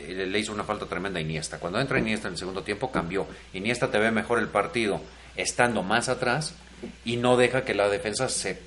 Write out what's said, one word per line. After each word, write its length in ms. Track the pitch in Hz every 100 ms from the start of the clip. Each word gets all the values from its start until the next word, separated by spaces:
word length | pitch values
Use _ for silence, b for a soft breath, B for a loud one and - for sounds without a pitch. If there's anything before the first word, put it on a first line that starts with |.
| 69
le, 200 | 92 95
le 100 | 104
hizo 120 | 107
una 100 | 104
falta 220 | 90 104 92
tremenda 320 | 92 95 90
a 40 |
Iniesta. 340 | 78 80 - 76
Cuando 220 | 85 101
entra 180 | 135 131
Iniesta 300 | 117 107 107
en 80 | 82
el 20 |
segundo 240 | 92 95
tiempo 300 | 92 101 -
cambió. 340 | - 85 95 87 B B
Iniesta 340 | 95 104 120 131
te 100 | 107
ve 140 | 110
mejor 260 | 110 - 117
el 100 | 101
partido 540 | 104 98 120 107 85 - b b -
estando 460 | 92 - 123 107
más 240 | 92 113 120
atrás 460 | 127 123 127 156 - - - - -
y 140 | - 120
no 180 | 123 123
deja 280 | 123 131
que 100 | 123
la 160 | 101 101
defensa 400 | 101 107 104 127
se 320 | - 98 90